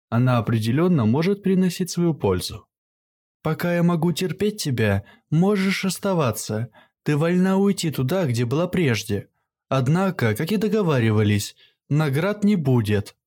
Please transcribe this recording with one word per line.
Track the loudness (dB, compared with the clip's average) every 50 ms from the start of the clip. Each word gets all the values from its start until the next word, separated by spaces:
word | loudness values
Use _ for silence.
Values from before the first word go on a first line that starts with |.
| _ -4
Она | 0 2 2 2 2 2
определённо | 0 0 0 0 0 0 0 2 2 2 2 2 2
может | 2 2 2 0 0 -2 -2
приносить | 0 0 2 2 2 0 -2 -4 -6 -6
свою | -2 0 0 0 0
пользу. | 0 0 0 0 0 -2 -6 -12 -14 -18 _ _ _ _ _ _ _ _ _ _ _ _ _ _ _
«Пока | -6 -4 -4 -2 -2 -2 0
я | 2
могу | 2 2 2 2 0 -2
терпеть | -2 -2 -4 -6 -4 -2 -4 -4 -2 -4
тебя, | -4 -4 -2 0 0 0 0 0 -2 -8 -20 _ _ -2
можешь | 0 2 2 2 2 0 0 -2 -2 -2 -4
оставаться, | -4 -4 -4 -4 -2 0 0 0 0 -2 -4 -6 -6 -6 -6 -6 -8 _ -20 _ _ _ _ -4
ты | -2 0
вольна | 0 0 0 2 2 2 2 2
уйти | 2 2 2 0 0 -4 -4
туда, | -2 -2 -2 -2 0 0 0
где | 0 0 -2 -2
была | 0 0 -2 -2
прежде. | -2 -2 0 0 0 0 0 -2 -4 -6 -6 -6 _ _ _ _ _ _ _ _ -2
Однако, | -2 0 2 2 2 2 0 0 -2 0 0 0 0
как | -2 -2 -2
и | -2
договаривались, | 0 0 0 0 0 2 2 2 2 2 2 2 2 2 2 2 0 -2 -6 -12 _ _ _ _ _ _ -2
наград | 0 0 0 0 0 0 0 -2 -2 0
не | 2 2 2
будет». | 2 2 2 2 2 2 2 0 -2 -2 -4 -12 _ _